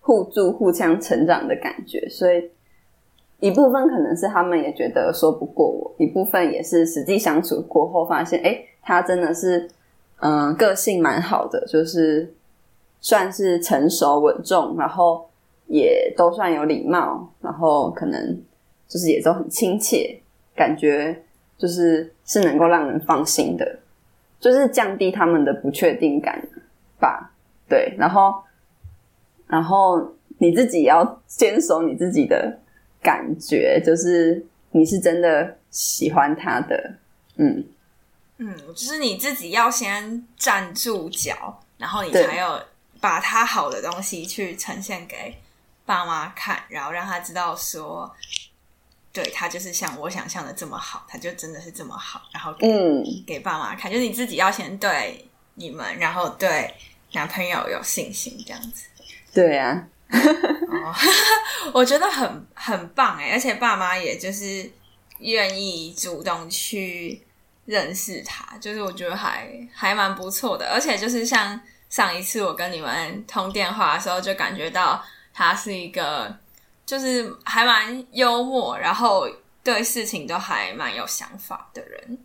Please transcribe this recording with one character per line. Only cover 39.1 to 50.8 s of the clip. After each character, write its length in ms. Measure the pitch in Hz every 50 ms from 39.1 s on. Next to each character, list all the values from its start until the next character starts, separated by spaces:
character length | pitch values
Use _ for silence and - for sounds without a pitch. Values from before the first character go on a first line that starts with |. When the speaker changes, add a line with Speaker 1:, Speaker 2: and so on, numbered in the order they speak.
| 190
Speaker 2:
自 180 | 190 233 285 277
己 180 | - 175 170
要 180 | 180 226 233 240
先 580 | 247 - 240 196 202 208 214 214 226 240 240 _ _
站 380 | _ - 262 214 196 190 175 170
住 340 | - - 240 220 190 160 170
脚， 520 | - - - 143 104 - - 101 101 - _ _ _
然 100 | _ 117
后 160 | - 175 208 196
你 80 | 165
才 240 | 147 185 175 165 156
有 220 | 175 185 175 151 143 - - _ _ _ _ _ _
把 200 | - 202 170 170
他 260 | - - 190 220 233
好 240 | 240 - 220 156 143
的 100 | 123 -
东 220 | - 160 175 180
西 240 | 196 - - 170 160
去 300 | - - - 202 180 170
呈 260 | - - - - -
现 240 | 196 - 202 180 175
给 280 | - - - - - - - - _ _ _ _ _ _ _ _
爸 180 | - 202 180 175
妈 260 | 170 165 156 151 175
看， 280 | 190 - - 214 190 - -
Speaker 1:
对。 80 | - -
Speaker 2:
然 80 | 151 139
后 80 | 143
让 140 | 165 175 175
他 140 | 196 180 180
知 120 | 180 - 165
道 220 | 180 175 170 160
说， 560 | 165 - - - 165 156 151 165 170 170 - - _ - - - - - _ _ _ _ _ _ _ _ _ _ _ _ _ _
对， 100 | 185 175 -
他 180 | - - 170
就 120 | 175 - 180
是 120 | 190 185
像 260 | 175 - 202 160 127 -
我 80 | 147 175
想 180 | 185 180 -
象 160 | 165 - 185 156
的 80 | 127
这 140 | - - 170
么 100 | 151 131
好， 300 | -